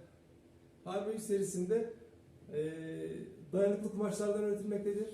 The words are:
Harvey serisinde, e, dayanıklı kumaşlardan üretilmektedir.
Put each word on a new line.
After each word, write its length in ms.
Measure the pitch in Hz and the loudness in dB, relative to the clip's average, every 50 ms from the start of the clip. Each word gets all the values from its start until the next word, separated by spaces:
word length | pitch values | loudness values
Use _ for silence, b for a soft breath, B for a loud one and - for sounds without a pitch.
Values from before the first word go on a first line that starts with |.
| - - - - - - - - - - - - - - - - - | -12 -18 -20 -20 -20 -20 -20 -20 -20 -20 -20 -20 -20 -20 -20 -14 -8
Harvey 360 | 180 185 202 202 214 220 220 | -4 -2 -2 -2 -2 -2 -2
serisinde, 760 | - - 202 196 190 - 180 180 180 180 220 233 226 - - - - - - - - - - - - - - | 0 2 2 2 2 0 0 0 2 4 4 2 2 0 -4 -10 -16 -20 -20 -20 -20 -20 -20 -20 -12 -6 -2
e, 180 | 151 156 156 160 160 160 160 160 160 160 165 - - - - - - 165 - - | -2 -2 -2 -2 -6 -6 -6 -6 -6 -6 -6 -6 -6 -8 -10 -12 -16 -8 -2 2
dayanıklı 380 | 190 202 202 202 208 214 202 | 6 6 6 6 4 0 -2
kumaşlardan 520 | 190 196 208 190 - - 208 208 202 208 208 | -2 0 0 0 0 2 2 2 2 2 2
üretilmektedir. 640 | 208 202 202 202 208 202 196 202 202 196 208 220 220 | 2 0 0 0 0 -2 0 0 0 0 0 -2 -4